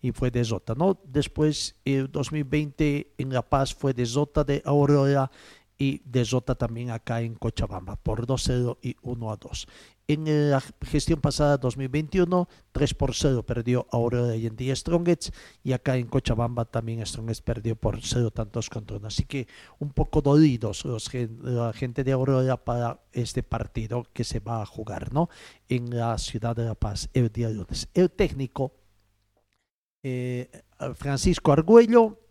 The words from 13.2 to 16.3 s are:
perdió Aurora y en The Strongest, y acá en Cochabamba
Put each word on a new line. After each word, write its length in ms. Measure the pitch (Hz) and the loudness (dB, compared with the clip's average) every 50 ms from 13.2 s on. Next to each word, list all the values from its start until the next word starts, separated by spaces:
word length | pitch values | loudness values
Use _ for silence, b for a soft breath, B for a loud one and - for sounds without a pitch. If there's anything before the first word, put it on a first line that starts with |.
| - 147 131 120 | 2 2 2 2
perdió 460 | 107 - 120 120 113 117 123 123 - _ | 0 -2 -4 -4 0 0 0 0 0 _
Aurora 460 | - 120 117 117 120 120 120 120 113 | 0 0 0 2 0 0 0 0 -2
y 100 | 113 110 | -2 -4
en 100 | 113 110 | -6 -6
The 200 | - 127 131 135 | -6 -4 -4 -4
Strongest, 580 | - - - 170 170 170 170 175 160 - - B B B B B B _ | -4 -2 0 0 2 4 4 2 2 0 -12 B B B B B B _
y 80 | 127 | -2
acá 240 | 127 123 _ 143 131 | -2 0 _ 0 0
en 120 | 127 123 117 | 0 -2 0
Cochabamba 580 | - 139 - - | -2 -2 0 2